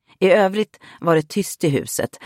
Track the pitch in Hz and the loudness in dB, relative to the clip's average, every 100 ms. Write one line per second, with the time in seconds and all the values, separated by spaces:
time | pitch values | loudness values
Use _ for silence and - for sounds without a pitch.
0 | _ - 190 208 190 208 214 _ - - | _ 0 2 4 2 0 -6 _ -20 -6
1 | 170 160 151 208 - - 160 131 - - | 0 0 0 -6 -6 -4 -2 -2 -4 -6
2 | 117 - | -6 -8